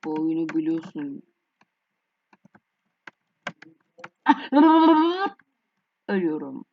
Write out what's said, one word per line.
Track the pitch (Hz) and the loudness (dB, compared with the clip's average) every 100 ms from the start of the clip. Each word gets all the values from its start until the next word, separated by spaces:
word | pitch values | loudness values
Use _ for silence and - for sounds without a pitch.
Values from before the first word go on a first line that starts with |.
| 160 | -8
Bu | 156 | -6
oyunu | 160 160 160 | -4 -4 -4
biliyorsun. | 160 156 165 160 156 143 139 _ _ _ _ _ _ _ _ _ _ _ _ _ _ _ _ _ _ - _ _ _ - - - _ _ _ - _ - 285 - 269 311 320 320 311 330 359 403 - _ _ _ _ _ _ - | -4 -4 -4 -6 -12 -12 -12 _ _ _ _ _ _ _ _ _ _ _ _ _ _ _ _ _ _ -20 _ _ _ -16 -16 -20 _ _ _ -20 _ 0 0 2 4 6 6 6 4 2 -2 -6 -8 _ _ _ _ _ _ -6
Ölüyorum. | 202 175 151 143 135 - | -4 -2 -4 -10 -14 -18